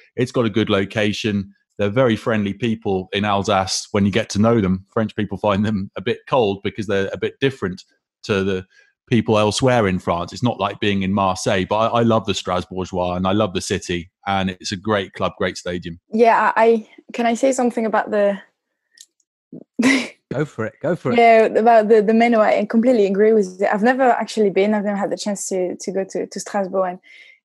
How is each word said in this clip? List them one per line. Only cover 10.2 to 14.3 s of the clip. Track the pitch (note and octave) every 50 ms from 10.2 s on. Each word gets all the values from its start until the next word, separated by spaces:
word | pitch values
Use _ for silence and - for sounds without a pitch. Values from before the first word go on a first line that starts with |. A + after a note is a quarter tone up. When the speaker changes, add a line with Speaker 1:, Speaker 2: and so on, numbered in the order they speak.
| F2 F2 G2
Speaker 1:
It's | F#2+ B2
not | B2 - -
like | F#2+ G2+ G#2 -
being | A2+ G#2 G2+ G2 F#2+
in | F#2 G2
Marseille, | G#2 G2 F#2+ F#2 - - C3 G#2+ F#2+ F#2
but | - G#2 G#2+
I, | A2 A2+ A2 A#2
I | A#2+
love | A2+ A2 A2+ F#2
the | G#2 F#2+
Strasbourgeois | - - F#2 F#2 F2+ F2+ - F#2 F#2 F#2 - - F2+ F2+ F2+ F2+
and | F2+ F#2
I | F#2+ G2
love | G#2 A2 G2 F2+
the | F#2 -
city, | - - - - - A2 F2+ E2+ - _ _ -
and | G2+